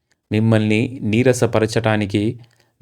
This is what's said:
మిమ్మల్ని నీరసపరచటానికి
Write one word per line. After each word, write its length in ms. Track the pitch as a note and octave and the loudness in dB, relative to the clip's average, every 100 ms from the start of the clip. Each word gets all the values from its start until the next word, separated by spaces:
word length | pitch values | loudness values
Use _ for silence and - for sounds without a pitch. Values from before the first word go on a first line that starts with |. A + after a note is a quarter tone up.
| _ _ _ | _ _ _
మిమ్మల్ని 640 | G#2+ A2+ A2 G#2+ G#2+ B2 - | 0 2 2 2 0 -2 -6
నీరసపరచటానికి 1400 | G#2+ A2+ B2+ A#2+ A#2 A2+ A2 A2+ A2 G#2+ G2+ G#2 G#2+ A#2 - _ _ _ | -2 2 2 2 0 0 0 0 0 0 -2 -2 -2 -6 -16 _ _ _